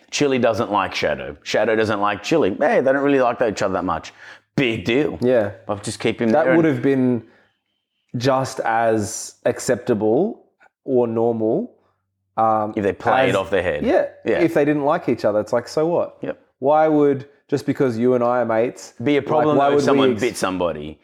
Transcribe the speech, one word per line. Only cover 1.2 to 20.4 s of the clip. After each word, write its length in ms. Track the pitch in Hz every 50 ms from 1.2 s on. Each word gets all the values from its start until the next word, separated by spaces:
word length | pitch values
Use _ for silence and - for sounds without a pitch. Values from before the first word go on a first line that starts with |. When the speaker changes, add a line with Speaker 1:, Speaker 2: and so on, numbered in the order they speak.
| 64 71 73 -
Speaker 1:
Shadow 320 | - - - 117 107 113 110
doesn't 260 | 110 110 104 107 101
like 200 | 101 104 104 95
Chili. 280 | - - 165 156 113 92 104 -
Hey, 220 | - 220 233 170
they 100 | 127 135
don't 100 | 135 139
really 200 | 139 143 139 131
like 200 | 127 120 123 -
each 200 | 131 110 90 -
other 140 | 107 95 92
that 100 | 90 87
much. 280 | 90 82 80 - - - - - - - - _ _ -
Big 260 | 151 135 113 113 98 90
deal. 340 | 120 117 139 151 - - 80
Speaker 2:
Yeah. 300 | 120 123 131 117 101 104 104 - - -
Speaker 1:
I'll 80 | 104
just 240 | 101 - 113 - -
keep 200 | - 120 104 -
him 100 | 120 113 123
Speaker 2:
That 120 | 151 160
Speaker 1:
there 80 | 131 131
Speaker 2:
would 80 | 170 160
Speaker 1:
and 100 | 160 135
Speaker 2:
have 80 | 123 127
been 400 | 139 135 131 127 127 123 113 - - _ _ _ _ _ _ _ _ _ _ _ _ _ _ _ _ -
just 420 | 120 120 135 131 131 131 - - -
as 760 | - 113 113 117 117 113 110 110 101 95 - - - - - _ -
acceptable 1000 | 123 117 - - - 123 113 - - 117 98 107 107 113 147 196 233 - - _ _ _ _ _ _ _ _ -
or 240 | 143 131 120 120
normal, 640 | 117 113 113 113 120 113 113 110 110 127 190 240 - _ _ _ _ _ _ _ _ _ _ _ _ -
um, 360 | 113 113 110 110 107 107 107 107
Speaker 1:
If 80 | 110 101
they 100 | 98 90
play 340 | - - 135 131 131 135
it 20 | 127
Speaker 2:
as 60 | -
Speaker 1:
off 140 | 98 92 -
their 140 | 98 90 87
head. 200 | 87 76 73 -
Speaker 2:
Yeah, 220 | 254 359 - - - - - -
Speaker 1:
Yeah. 140 | 117 107 -
Speaker 2:
if 140 | 170 156 -
they 120 | 160 143
didn't 180 | 147 151 147 139
like 220 | 147 165 180 - 143
each 140 | 120 - -
other, 140 | 110 104 107
it's 140 | 101 - 120
like, 140 | 117 -
so 180 | - - 156 156
what? 300 | 170 175 127 101 - - -
Speaker 1:
Yep. 160 | 117 - - - _ _ _ -
Speaker 2:
Why 280 | 127 139 151 156 160 156
would, 380 | 151 147 147 143 139 127 120 - _ _ _
just 180 | - 147 135 -
because 320 | 143 131 - 143 127 113
you 160 | 110 123 127 127
and 100 | 120 120
I 180 | 120 123 127
are 40 | 117
mates, 480 | 113 110 110 120 127 - - - - - -
Speaker 1:
Be 140 | 117 143 147
a 20 | 139
Speaker 2:
like, 80 | -
Speaker 1:
problem 300 | - 156 156 151 151 143
Speaker 2:
why 80 | 139 139
Speaker 1:
though 60 | 143
if 40 | 143
Speaker 2:
would 80 | 143 135
Speaker 1:
someone 220 | 143 139 139 135 131
Speaker 2:
we 40 | 117
ex- 60 | 101
Speaker 1:
bit 140 | 123 117 95
somebody. 600 | -